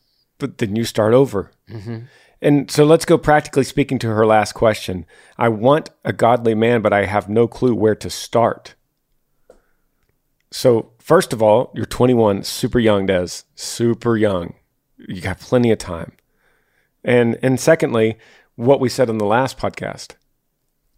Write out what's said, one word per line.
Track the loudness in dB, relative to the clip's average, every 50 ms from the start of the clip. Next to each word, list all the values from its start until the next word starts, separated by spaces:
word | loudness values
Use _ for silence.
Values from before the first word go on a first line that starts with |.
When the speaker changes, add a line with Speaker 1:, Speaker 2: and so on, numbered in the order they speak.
| _ _ _ _ _ _ _
Speaker 1:
but | -12 -10 -10 -8 -6
then | -6 -4 -4
you | -4 -6
start | -4 -2 0 2 4 4
over. | 4 4 2 -2 -6 -8 -8 _ _ _
Speaker 2:
Mm-hmm. | -18 -18 -16 -14 -14 -14 -14 -16 -20 _ _ _ _ _ -4
Speaker 1:
And | 0 2 2 2 0 0
so | 2 2 4
let's | 4 4 4 2
go | 2 0
practically | 0 2 2 2 2 0 -2 -2 -2 -2
speaking | -2 -2 -4 -2 -2 -2 -4
to | -4 -2
her | 0 2 2
last | 4 4 2 2 0 -2
question. | 0 0 0 0 -2 -4 -10 -10 -10 -10 -14 _ _ _ _ _
"I | -2 0 0
want | 0 2 2 2 2 2 0 -6 _ _ -8
a | -8 -2
godly | 0 2 2 2 2 2 0 0
man, | 2 2 2 2 2 0
but | 0 0
I | 0 0
have | 0 -2 -4 -2
no | -2 0 0 0
clue | 0 -2 -2 -2 -2 0
where | 2 0 0 0
to | -2 -6 -12
start." | -12 -12 -8 -4 0 0 0 0 -2 -6 -12 -20 -20 _ _ _ _ _ _ _ _ _ _ _ _ _ _ _ _ _ _ _ _ _ _ _ _ _ _ _ _ _ _ _ _ _ _ _
So | -6 0 2 2 2 2 0 -6 _ _
first | _ 2 2 2 2 0 -2
of | 2
all, | 4 4 4 4 2 -2 -8
you're | -10 -10
twenty-one, | -6 -2 0 2 2 4 4 2 2 0 -2 -6
super | -10 -8 -6 -6 -2 0 0
young, | 2 2 2 2 0
Des, | 0 0 0 -2 -4 -8 -14 -18 _ _
super | -16 -14 -12 -6 -2 -2 -2 -2 -2 -2 -2 0
young. | 2 0 0 0 -2 -6 -8 -14 _ _ _ _ _ _ _ _
You | -20 -16 -14 -12 -10
got | -8 -8 -8 -10
plenty | -6 -2 0 2 2 2
of | 0 0
time. | -4 -8 -12 -12 -12 -14 -18 _ _ _ _ _ _ _ _ _ _ _ _ _ _ _ _ _ -2
And, | 0 2 2 2 2 0 0 0
and | -2 -2 0
secondly, | 2 2 2 2 0 -2 0 0 0 0 -2 -4 _ _ _ _ _ _ _
what | -2 2 2 2 2
we | 2 -2
said | 0 0 -2 0
on | 0 -2
the | 0
last | 0 0 0 0 -2 -6 -6
podcast, | -8 -8 -6 -8 -10 -10 -10 -12 -16 -20 -20 _ _ _ _ _ _ _ _ _ _ _ _ _ _ _ _